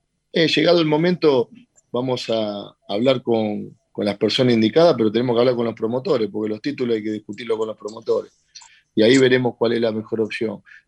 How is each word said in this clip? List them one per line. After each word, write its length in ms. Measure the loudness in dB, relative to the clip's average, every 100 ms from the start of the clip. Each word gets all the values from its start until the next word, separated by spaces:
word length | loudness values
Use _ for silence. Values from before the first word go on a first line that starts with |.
| _ _ _
Eh, 140 | 0 2
llegado 320 | 2 4 4
el 60 | 4
momento, 640 | 2 2 2 2 2 0 -6 -20 _ _
vamos 380 | -6 -4 -4 -2
a 440 | -2 -2 -6 -12 -18 -8
hablar 340 | -2 0 0
con, 540 | 0 0 0 -4 -10 -18 _
con 140 | -6 -4
las 100 | -2
personas 380 | -2 2 2
indicadas, 400 | 4 2 4 4 4
pero 160 | 0
tenemos 240 | 0 0 2
que 40 |
hablar 140 | 2
con 120 | 0 -2
los 80 |
promotores, 560 | -4 -4 -4 -2 -2 -2
porque 160 | -4 -6
los 140 | -6
títulos 340 | -8 -6 -2 -2
hay 80 |
que 80 | -4
discutirlo 460 | -8 -10 -12 -6 -4
con 100 | -4
los 80 | -8
promotores. 560 | -12 -10 -4 -4 -4 _ _ -20 -20 _ _
Y 80 | 2
ahí 160 | 4 6
veremos 380 | 4 2 0 -2
cuál 160 | -2
es 60 | 0
la 100 | -2
mejor 300 | -4 -6 -4
opción. 400 | -4 -4 -8 -8 _ -20